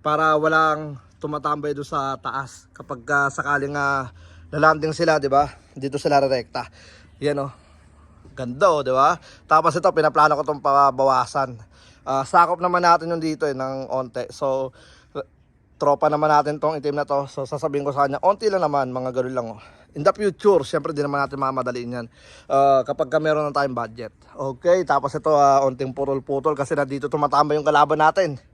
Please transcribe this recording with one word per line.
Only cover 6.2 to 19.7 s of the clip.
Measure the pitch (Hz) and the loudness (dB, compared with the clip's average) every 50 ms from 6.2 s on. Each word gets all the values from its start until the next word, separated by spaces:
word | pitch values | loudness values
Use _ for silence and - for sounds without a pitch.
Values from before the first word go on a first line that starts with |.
| 139 131 135 123 113 _ _ 127 113 - _ - - - - - - - - _ | 4 2 0 -2 -4 _ _ -10 -10 -10 _ -20 -20 -20 -20 -20 -20 -20 -16 _
Yan, | 135 147 147 143 139 | -6 -4 -4 -4 -6
oh. | 139 - _ _ _ _ _ _ _ _ _ - _ _ _ - - - | -8 -12 _ _ _ _ _ _ _ _ _ -20 _ _ _ -20 -20 -14
Ganda, | - 131 120 123 139 202 185 160 | -12 -10 -10 -2 2 2 2 2
oh, | 147 | 2
di | 135 127 | 0 0
ba? | 131 131 139 156 175 165 - - - - _ | 2 2 4 2 2 -2 -8 -20 -20 -20 _
Tapos | _ 156 156 160 165 139 | _ 2 4 4 2 0
ito, | 175 160 185 170 | 2 0 0 2
pinaplano | 160 156 151 - 156 151 156 151 | 2 0 2 2 4 4 4 2
ko | 143 | 0
tong | 143 151 151 139 - | -2 -4 -6 -4 -2
pabawasan. | 143 139 139 143 139 127 131 135 135 131 127 123 - - 143 135 127 120 110 110 _ _ _ _ _ _ _ | 2 4 4 4 4 2 2 2 2 2 0 -2 -2 -4 -4 -4 -4 -8 -18 -20 _ _ _ _ _ _ _
Ah, | _ 135 135 135 135 | _ -6 -4 -4 -4
sakop | - - 180 175 170 180 | 2 4 4 4 4 2
naman | 170 175 180 175 175 | -2 0 0 0 2
natin | 175 170 170 170 165 170 170 | 4 4 4 4 2 -4 -6
yung | 165 | -4
dito, | 160 160 156 147 156 | -4 -6 -4 -2 -4
eh, | 147 135 | -4 -2
ng | 131 131 131 135 135 131 - - | -4 -6 -6 -6 -8 -8 -6 -6
onte. | 131 131 123 _ 123 120 - - | -6 -6 -6 _ -10 -10 -10 -8
So, | - 147 135 131 135 131 127 _ - - - - _ _ _ _ 143 - _ _ _ _ _ _ _ _ _ _ | -6 -4 -4 -2 -4 -4 -8 _ -18 -20 -20 -20 _ _ _ _ -12 -12 _ _ _ _ _ _ _ _ _ _
tropa | _ 151 143 143 143 156 151 | _ 2 2 2 4 2 0
naman | 151 147 156 151 151 | 2 2 2 4 4
natin | 147 143 147 151 | 4 2 0 -4
tong | 147 147 151 160 | -2 -2 -2 -2
itim | 147 135 147 139 | -2 -4 -4 -4
na | 147 143 | -4 -4
to. | - 143 139 139 135 | -2 -2 -2 -2 -4
So, | - 147 135 | -8 -10 -8
sasabihin | - 151 139 156 151 143 143 139 | -8 -8 -6 -6 -4 -4 -2 -4
ko | 143 131 | -2 0
sa | 139 143 139 | 0 0 0
kanya, | 139 135 - | 0 0 0
onti | 180 208 208 226 214 | 0 0 2 -2 -2
lang | 196 185 170 | 0 0 0
naman, | 147 147 143 135 127 | 0 0 -2 -2 -2
mga | 127 127 127 127 123 | -4 -6 -6 -4 -4
ganun | 131 127 127 131 | -4 -4 -4 -6
lang, | 127 117 113 107 | -6 -8 -8 -12
oh. | 110 - - | -16 -20 -20